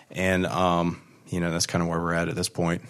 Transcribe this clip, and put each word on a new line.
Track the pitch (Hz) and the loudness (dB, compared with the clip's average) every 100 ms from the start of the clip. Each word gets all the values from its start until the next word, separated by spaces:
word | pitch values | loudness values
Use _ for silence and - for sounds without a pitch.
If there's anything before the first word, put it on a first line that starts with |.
| - | -12
And, | - 92 92 90 | -2 2 2 2
um, | 87 90 87 85 87 - - - | 2 2 4 2 -2 -12 -20 -6
you | 90 | -2
know, | 85 | -2
that's | 82 - | -2 0
kinda | 87 85 | 0 0
where | 82 | 0
we're | 85 85 | 0 0
at | 85 | -2
at | 82 | -2
this | 87 | -4
point. | - 85 87 | -2 -2 -2